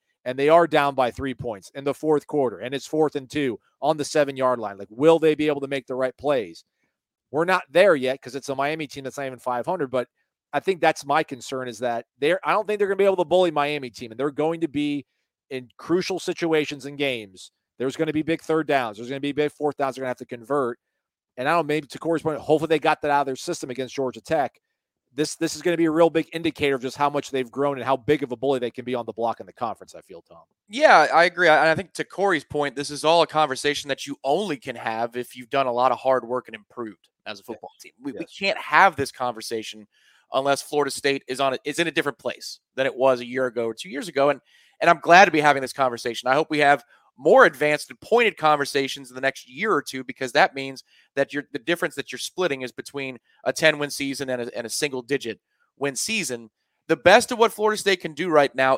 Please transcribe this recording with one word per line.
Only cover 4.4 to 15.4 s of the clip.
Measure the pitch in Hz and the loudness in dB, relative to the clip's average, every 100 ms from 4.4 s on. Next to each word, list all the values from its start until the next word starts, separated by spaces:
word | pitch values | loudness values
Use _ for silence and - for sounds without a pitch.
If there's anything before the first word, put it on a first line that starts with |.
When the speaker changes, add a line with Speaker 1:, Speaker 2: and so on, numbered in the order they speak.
| 131 120 | 0 0
Speaker 1:
line, | 107 98 | -4 -10
like, | 101 | -14
will | 110 151 165 | 2 4 6
they | 156 | 4
be | 147 151 | 2 0
able | 143 | -2
to | 135 | -4
make | 139 - | -6 -6
the | 127 | -4
right | 131 - | -4 -4
plays? | 139 139 95 82 _ _ _ _ _ _ _ | -2 -2 -2 -12 _ _ _ _ _ _ _
We're | 139 170 | -4 0
not | 185 - | 0 2
there | 143 202 156 | 4 6 4
yet | 127 139 | 2 -4
'cause | - 131 | -8 -10
it's | - | -6
a | 135 | -4
Miami | 143 160 147 | -2 -4 -8
team | 147 131 | -10 -12
that's | 120 | -10
not | 135 | -10
even | 127 | -8
five | - 123 120 | -6 -4 -4
hundred, | 185 139 | -4 -2
but | 123 123 _ _ _ _ | -2 -4 _ _ _ _
I | 147 | -4
think | 185 180 | -2 2
that's | 160 - 139 | 2 2 0
my | 147 | -2
concern | 160 127 - 131 127 | -2 -8 -10 -8 -8
is | 113 | -6
that | 123 117 - _ | -6 -6 -8 _
they're, | 143 180 | 0 0
I | 151 | 0
don't | 185 196 | 0 0
think | 208 | -2
they're | 202 | 0
gonna | 196 | 2
be | 196 | 2
able | 185 | 2
to | 165 | 2
bully | 180 180 | 4 4
Miami | 151 143 147 127 | 2 -2 -2 -8
team, | - 120 | -12 -12
and | 110 | -6
they're | 143 | -4
going | 139 151 170 | -2 -2 -2
to | 165 | -4
be | 139 147 147 - _ _ _ | -2 -2 -4 -8 _ _ _